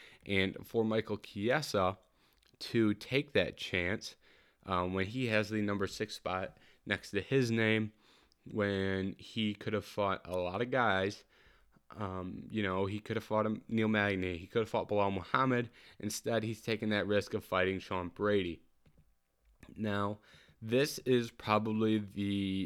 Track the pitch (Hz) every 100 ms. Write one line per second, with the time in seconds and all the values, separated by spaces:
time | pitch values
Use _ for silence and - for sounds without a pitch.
0 | - - - 98 95 - - 117 110 110
1 | - 104 - 101 107 143 143 104 92 98
2 | _ _ _ _ _ - - 117 110 104
3 | - 131 147 101 87 - - 92 87 110
4 | - - _ - _ _ - 92 90 92
5 | 95 123 123 107 104 107 104 101 95 -
6 | 110 - - 92 95 - - _ - 98
7 | - 98 92 135 120 113 110 110 107 -
8 | _ - _ _ - 110 101 98 95 95
9 | 95 - - 117 107 101 - 104 - -
10 | 101 95 85 90 90 95 123 131 117 95
11 | 98 101 - _ - _ _ _ - -
12 | 101 92 92 - - 110 101 92 98 104
13 | - 110 - 107 107 110 - 113 110 107
14 | 101 98 92 85 92 117 107 113 87 104
15 | 98 95 87 - 131 123 117 - - -
16 | 107 - 117 113 110 110 - 110 110 104
17 | 95 104 95 107 - 92 92 95 - 95
18 | 87 - 104 104 90 78 _ _ _ _
19 | - _ _ _ _ _ - - 107 101
20 | 101 104 - - - - 113 123 147 -
21 | - 127 117 - - 107 110 110 110 110
22 | 101 95 101 101 98 95